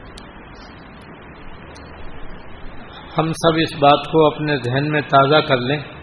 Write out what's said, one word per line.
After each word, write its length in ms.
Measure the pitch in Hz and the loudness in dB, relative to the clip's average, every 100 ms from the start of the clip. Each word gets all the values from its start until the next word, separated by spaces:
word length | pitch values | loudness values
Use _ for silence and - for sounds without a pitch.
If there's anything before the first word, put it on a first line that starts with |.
| - - - - - - - - - - - - - - - - - - - - - - - - - - - - - - - - | -18 -18 -18 -20 -20 -18 -18 -20 -20 -20 -20 -20 -20 -18 -16 -16 -18 -18 -18 -14 -12 -10 -12 -12 -14 -14 -12 -12 -14 -16 -8 -4
ہم 140 | 160 | -2
سب 240 | 156 165 160 | 0 2 2
اس 260 | 156 156 | 0 4
بات 220 | 143 147 - | 4 4 4
کو 200 | 160 151 | 4 4
اپنے 300 | 151 151 143 | 2 -2 -2
ذہن 340 | 120 135 147 | -2 -2 0
میں 100 | 151 | -2
تازہ 360 | 131 139 139 151 | 2 4 6 4
کر 200 | 147 131 | 4 0
لیں 220 | 123 147 135 - | 0 -4 -6 -16